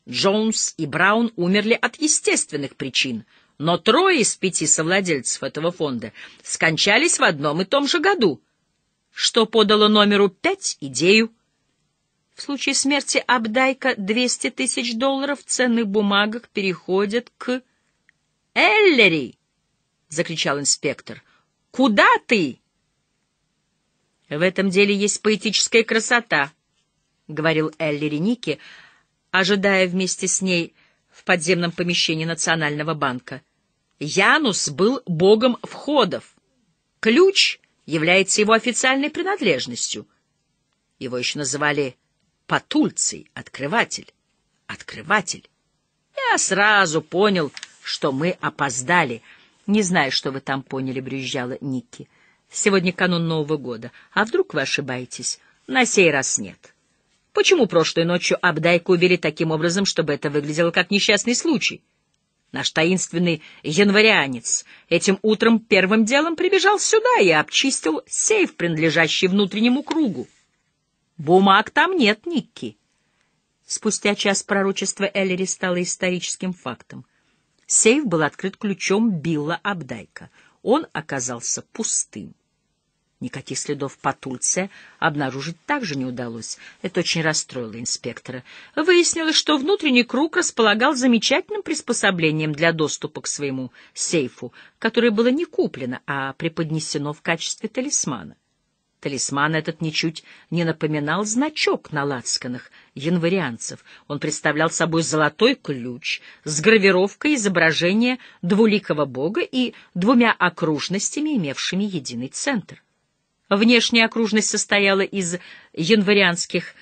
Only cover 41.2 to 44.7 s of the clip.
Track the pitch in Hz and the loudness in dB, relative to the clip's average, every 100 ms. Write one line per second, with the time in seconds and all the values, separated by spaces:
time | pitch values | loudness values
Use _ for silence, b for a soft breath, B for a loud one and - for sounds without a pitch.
41.2 | 123 147 139 139 147 147 139 - _ _ | -6 -4 -4 -2 0 0 -2 -6 _ _
42.2 | _ _ - 160 - 302 240 - - 78 | _ _ -4 -4 0 0 0 0 -6 -8
43.2 | - - - - 139 220 190 - - _ | -14 -18 -16 -10 -4 -2 -2 -6 -14 _
44.2 | _ _ _ _ - | _ _ _ _ -18